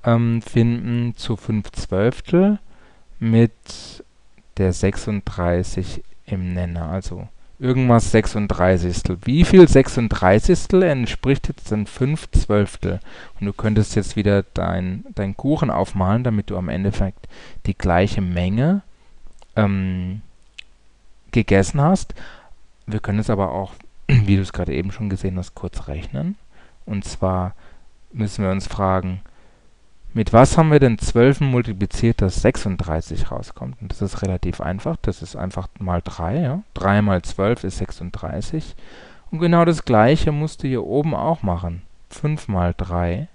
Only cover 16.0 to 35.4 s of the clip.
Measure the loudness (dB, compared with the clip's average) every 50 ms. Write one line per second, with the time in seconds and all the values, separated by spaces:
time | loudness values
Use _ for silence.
16 | 0 2 2 0 0 0 -2 -2 -2 -4 -6 -6 -4 -4 -4 -2 -2 -2 0 0
17 | -2 -2 -2 -10 -18 -20 -20 -20 -18 -14 -14 -8 -6 -6 -6 -2 -2 2 2 2
18 | 2 2 0 -2 -2 -2 -2 0 0 0 0 2 2 2 0 0 -2 -8 -20 _
19 | -20 -20 -20 -18 -18 -18 -18 -18 -20 _ 0 0 2 2 2 0 -2 -2 -2 -4
20 | -4 -6 -8 -10 -12 -16 -20 _ -20 _ _ -20 -20 -20 -20 _ _ -20 _ _
21 | _ -20 -20 -20 _ -2 0 0 2 4 4 4 4 2 2 2 4 4 4 2
22 | 0 -6 -10 -12 -12 -16 -16 -20 -20 -20 -20 -20 -20 -20 _ _ _ -6 -6 -4
23 | -2 -2 -2 -2 0 0 0 0 0 -2 -2 -6 -6 -8 -12 -20 -20 -20 _ -14
24 | 0 2 4 4 6 4 2 2 2 -2 -4 -6 -4 -2 -2 -2 -4 -4 -6 -6
25 | -6 -6 -6 -4 -4 -4 -4 -6 -8 -10 -12 -12 -12 -10 -8 -10 -10 -8 -8 -8
26 | -8 -8 -6 -6 -4 -6 -6 -8 -14 -20 -20 -20 -20 -20 -20 -20 -12 -8 -8 -8
27 | -6 -8 -6 -4 -2 -2 0 -2 -2 -4 -8 -12 -18 -20 -20 -20 -20 -20 -20 _
28 | -20 -16 -6 -6 -4 -4 -2 -2 -2 -2 -2 -2 -4 -6 -6 -2 0 0 0 0
29 | -2 -4 -8 -8 -10 -16 -20 -20 -20 -20 _ _ _ -20 _ _ _ _ -20 -18
30 | -16 -8 -4 -2 -2 4 8 8 8 8 6 4 4 6 6 6 6 4 2 0
31 | -2 0 4 4 4 4 4 2 0 0 2 0 -2 -2 -4 -4 -4 -4 -2 0
32 | 0 0 2 2 0 0 0 2 2 2 0 0 -4 -4 -4 -4 -4 -4 -4 -4
33 | -4 -4 -2 0 0 0 -2 -6 -8 -12 -12 -12 -12 -12 -10 -12 -10 -10 -6 -6
34 | -6 -6 -4 -4 -2 -2 -2 -2 -2 -4 -4 -4 -4 -4 -6 -4 -4 -6 -6 -2
35 | -4 -4 -4 -4 -10 -12 -8 -8